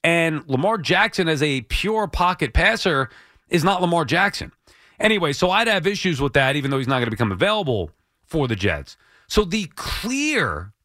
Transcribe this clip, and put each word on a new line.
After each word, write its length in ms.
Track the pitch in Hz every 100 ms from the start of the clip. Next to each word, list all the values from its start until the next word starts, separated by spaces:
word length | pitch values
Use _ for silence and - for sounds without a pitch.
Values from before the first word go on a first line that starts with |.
And 440 | 175 170 165 156 139
Lamar 300 | 131 190 220
Jackson 500 | 143 180 214 - 165
as 160 | 156
a 180 | 151 135
pure 460 | 110 - 190 220 196
pocket 460 | - 175 180 -
passer 560 | 147 185 226 190 139 131 - _ _ _
is 140 | 175
not 180 | 170 185
Lamar 240 | 180 170
Jackson. 460 | 139 170 196 - - _ _ _ _ _
Anyway, 340 | 214 214 160
so 160 | 139 180
I'd 180 | 196 226
have 180 | 202
issues 340 | 170 202 190 135
with 120 | 139
that, 220 | 143 135
even 160 | 139 135
though 60 | 135
he's 100 | 127
not 120 | 131
gonna 120 | 117
become 200 | 110 113
available 600 | 90 190 214 156 110 80 _ _ _
for 220 | _ 160 131
the 80 |
Jets. 420 | 101 98 76 71 - _ _ _
So 160 | -
the 220 | 196 214 180
clear 1000 | - - - 220 269 302 277 127 76 95 _